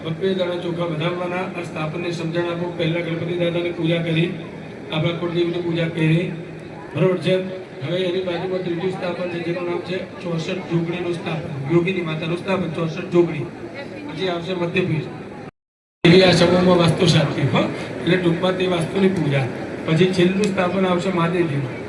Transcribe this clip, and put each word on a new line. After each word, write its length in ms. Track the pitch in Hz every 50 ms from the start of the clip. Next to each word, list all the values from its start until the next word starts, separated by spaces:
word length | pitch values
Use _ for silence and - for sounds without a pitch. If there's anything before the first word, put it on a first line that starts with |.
| -
બબ્બે 300 | 165 165 165 190 190 190
દાણા 240 | 185 180 175 175 175
ચોખા 280 | 170 175 165 170 175
વધારવાના. 580 | 170 160 151 160 175 180 175 180 180 175 180 185
આ 180 | 185 185 180 170
સ્થાપનની 480 | 160 - 165 156 156 156 175 180 175
સમજણ 380 | 170 165 165 160 156 175 175 175
આપો. 160 | 170 170 175 175 - -
પહેલા 240 | 170 160 165 175
ગણપતિ 360 | 165 160 165 165 165 170 175 175
દાદાની 320 | 175 170 165 175 170 170
પૂજા 300 | 170 - 160 160 170 170
કરી, 280 | 160 165 160 160 165 - - - - - - - - - - - - -
આપણા 200 | 156 160 160 175
કુળદેવીની 500 | 170 165 175 170 165 175 175 170 170 175
પૂજા 260 | 170 170 165 165 165 160
કરી. 440 | - 165 156 156 160 175 190 190 - - - - - - - - - - - - -
બરોબર 220 | - 170 185 180 160
છે? 180 | 143 175 185 185 190 190 185 185 - - - -
હવે 160 | 135 147 175 185
એની 260 | 185 180 175 190 185
બાજુમાં 360 | 185 170 170 170 185 185 180
ત્રીજું 320 | 180 180 170 165 185 185
સ્થાપન 380 | - - 185 180 170 170 180 175
છે, 100 | 170 170 170
જેનું 200 | 170 170 185 175
નામ 140 | 175 175 170
છે 180 | 175 - 180 185 190 - - - -
ચોસઠ 380 | 175 165 160 - - 190 175 - -
જોગણીનું 420 | 165 165 170 170 175 180 175 175 170
સ્થાપન, 360 | - - 180 165 156 - - 143 135 139 143
યોગીની 300 | 165 175 170 185 190 175
માતાનું 360 | 165 160 156 156 165 165 170 175
સ્થાપન, 320 | - 196 190 185 180 160 156
ચોસઠ 340 | 175 165 160 156 - - - 180
જોગણી. 320 | 175 170 165 160 147 131 - - - - - - - - - 185 - -
પછી 260 | - 170 165 185 185
આવશે 240 | 175 170 170 180 185
મધ્યપીઠ, 540 | 175 170 170 165 190 180 - - 156 127 123 - - - - - - - - _ _ _ _ _ _ _ _ _ _ _
એવી 200 | 165 170 190 190
આ 80 | 180
સમૂહમાં 460 | 170 165 175 170 180 180 180 180 180 170
વાસ્તુશાસ્ત્રી, 720 | 170 156 151 - 185 160 151 160 147 - - 170 143 127 110
હો? 80 | 240 311 320 - - - - - -
એટલે 160 | - 165 180 180
ટૂંકમાં 380 | 180 170 165 170 180 185 180 180
તે 120 | 185 180
વાસ્તુની 380 | 180 175 160 - - 196 196 190
પૂજા. 400 | 185 175 151 147 139 139 131 120 - - - - - - -
પછી 200 | - 160 160 185
છેલ્લું 400 | 185 - 175 175 180 190 202 214
સ્થાપન 400 | 196 196 - 180 180 175 190 190
આવશે 240 | 185 180 175 170 190
મહાદેવજીનું. 680 | 180 170 165 170 175 180 170 160 143 139 135 123 98 98 -